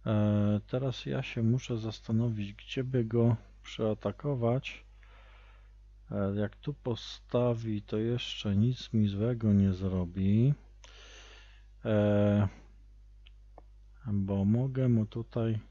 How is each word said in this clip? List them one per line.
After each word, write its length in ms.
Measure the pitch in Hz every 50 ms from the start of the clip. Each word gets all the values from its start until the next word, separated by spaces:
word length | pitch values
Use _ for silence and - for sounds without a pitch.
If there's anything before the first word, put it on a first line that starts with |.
| -
E, 540 | 113 107 104 107 104 104 104 104 104 104 104 -
teraz 400 | - - 127 135 131 117 - -
ja 160 | 139 135 131
się 200 | 131 - - 120
muszę 360 | 117 113 120 127 - - 123 110
zastanowić, 720 | 110 107 101 - - - 113 110 120 120 110 107 101 98
gdzie 320 | 104 - - - - 135 127
by 200 | 127 131 127 117
go 320 | 113 117 120 117 120 113 - - - - -
przeatakować. 1200 | - - - - 113 107 104 - - 104 101 - - 147 143 123 117 117 120 139 - - - - - - - - - - - - - - - - - - - - - - - - - - - - - -
E, 240 | 107 101 98 98 98
jak 220 | 104 104 - -
tu 180 | - - 147 143
postawi, 1080 | - - 127 113 - - - - - - - - 120 123 123 120 113 117 113 107 104
to 140 | - - 107
jeszcze 600 | 107 110 117 120 123 - - - - - 107 98
nic 360 | 98 110 123 127 - - -
mi 160 | - 110 107 101
złego 440 | 98 98 107 120 127 113 113 107
nie 200 | 101 98 98 98
zrobi. 800 | 92 90 95 95 92 92 90 87 87 95 95 98 104 110 120 139 147 - - - - - - - - - - - - - - - - - - - - - - - - - -
E, 640 | 110 107 104 104 104 104 104 104 104 101 104 104 101 - - - - - - - - - - - - - - - - - - - - - - - - - - - - - - -
bo 380 | 117 104 101 98 98 98 98 98
mogę 440 | 101 110 117 131 135 127 131 131 123
mu 180 | 120 113 107
tutaj 540 | 107 - 117 113 - - 120 113 113 110 107 - -